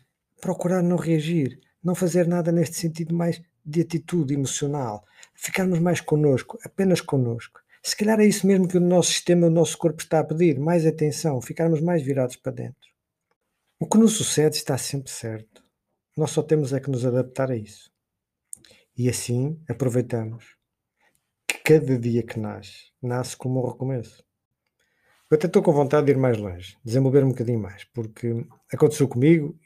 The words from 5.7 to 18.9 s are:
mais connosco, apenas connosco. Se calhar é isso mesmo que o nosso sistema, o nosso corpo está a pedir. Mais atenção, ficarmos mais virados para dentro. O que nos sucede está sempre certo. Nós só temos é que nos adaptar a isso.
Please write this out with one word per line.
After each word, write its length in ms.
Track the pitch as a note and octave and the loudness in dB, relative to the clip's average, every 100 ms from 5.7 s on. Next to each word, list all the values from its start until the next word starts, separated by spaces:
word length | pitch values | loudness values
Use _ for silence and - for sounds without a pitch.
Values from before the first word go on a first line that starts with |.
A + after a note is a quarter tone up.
| E3+ | 2
mais 220 | F3 E3 | 2 0
connosco, 560 | - D3+ D3 B2+ - - | 0 2 2 2 -2 -16
apenas 380 | - - G3 E3+ | -14 -2 2 2
connosco. 600 | - C#3 A#2+ A#2 - _ _ _ | 0 -2 -2 -4 -12 _ _ _
Se 120 | - - | -10 -2
calhar 240 | G#3 G#3+ | 0 4
é 60 | G#3+ | 4
isso 200 | G#3 F#3+ | 4 4
mesmo 200 | F#3+ F3+ | 4 4
que 100 | F3+ | 2
o 40 | |
nosso 300 | F3 F3+ E3 | 4 4 2
sistema, 360 | - - F3 E3+ | 0 2 4 6
o 40 | |
nosso 260 | E3 D#3+ - | 4 2 2
corpo 240 | E3 D#3 | -2 -2
está 180 | - D#3 | -2 0
a 40 | |
pedir. 360 | D3+ D#3+ F3 C3+ | 0 2 2 2
Mais 260 | D3+ F3 D#3+ | 2 2 2
atenção, 560 | D#3 D3+ C#3 E3 C3 | 2 0 0 -2 -2
ficarmos 400 | - D#3+ E3 D#3 | -6 -2 0 2
mais 200 | E3+ F3 | 2 0
virados 340 | C3 C3+ B2 - | 0 0 -2 -4
para 160 | C3 | -10
dentro. 360 | A#2+ A#2+ C3 _ _ _ _ _ _ _ _ _ - | -8 -10 -12 _ _ _ _ _ _ _ _ _ -10
O 80 | D#3 | 0
que 100 | G#3+ | 4
nos 160 | A3+ | 4
sucede 420 | - C#3 - C#3 C3 | 4 -2 2 2 0
está 220 | - B2+ | -4 -4
sempre 340 | - C#3 C3 | -4 -8 -10
certo. 520 | - A2+ A2 A2 _ _ _ _ _ _ - | -12 -10 -10 -14 _ _ _ _ _ _ -4
Nós 140 | D3+ | -2
só 100 | - | -2
temos 320 | D#3 D#3 C3 | 0 0 0
é 60 | C3+ | -4
que 100 | C3+ | -4
nos 160 | B2+ B2 | -2 0
adaptar 460 | B2 B2+ - C3+ | 0 -2 -4 -4
a 40 | A#2+ | -4
isso. 360 | G#2 - _ _ _ _ _ _ - - _ _ _ | -8 -18 _ _ _ _ _ _ -20 -20 _ _ _